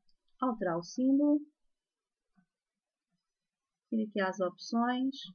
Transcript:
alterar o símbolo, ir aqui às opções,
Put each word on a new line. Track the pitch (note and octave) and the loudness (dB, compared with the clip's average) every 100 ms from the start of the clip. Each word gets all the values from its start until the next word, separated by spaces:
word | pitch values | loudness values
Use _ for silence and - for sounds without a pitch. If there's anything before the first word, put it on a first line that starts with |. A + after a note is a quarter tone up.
| _ _ _ - | _ _ _ -4
alterar | B3+ A3+ F#3 E3+ | -4 -2 -2 -2
o | |
símbolo, | F3 - C4 C#4 D4 D4 - _ _ _ _ _ _ _ _ F#3 F3 _ _ _ _ _ _ _ _ _ _ _ _ _ - | -4 0 2 4 4 2 0 _ _ _ _ _ _ _ _ _ _ _ _ _ _ _ _ _ _ _ _ _ _ _ -6
ir | A3+ G#3+ | -4 -2
aqui | G#3 | 0
às | F#3+ F#3+ | 0 0
opções, | F3 - - A#3 A#3+ B3+ C4+ - - | -4 -4 -4 0 0 0 -2 -4 -12